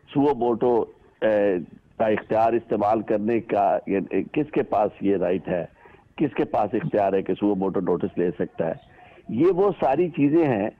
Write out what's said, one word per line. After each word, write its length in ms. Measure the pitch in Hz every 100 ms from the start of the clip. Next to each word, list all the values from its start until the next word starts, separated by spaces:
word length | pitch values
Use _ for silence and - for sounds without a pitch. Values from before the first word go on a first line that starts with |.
| -
सुओ 200 | 139 147
मोटो, 600 | 131 120 113 127 117 - - - _
ए, 400 | 110 107 101 90 - - _ -
का 100 | 110
इख्तियार 460 | 107 - 110 113
इस्तेमाल 480 | 113 - 110 104 113
करने 380 | - 110 107 117
का, 360 | 107 101 98 90 -
ये, 340 | 95 - 95
किसके 400 | - - 147 147
पास 280 | 120 104 104 -
ये 140 | 98 98
राइट 320 | 90 90 85
है, 200 | 87 80 _ - - _ -
किसके 260 | 147 -
पास 260 | 151 117 107
इख्तियार 400 | 110 - 107 98
है 80 | 95
कि 120 | 92
सुओ 200 | 92 104
मोटो 260 | 98 95 95
नोटिस 300 | 90 87 95 -
ले 120 | 90
सकता 340 | - 92 -
है। 160 | 82 - - - - - -
ये 200 | 110 -
वो 220 | 170 202
सारी 360 | - 147 139 180
चीजें 360 | - 143 160
हैं 260 | 156 110 107 -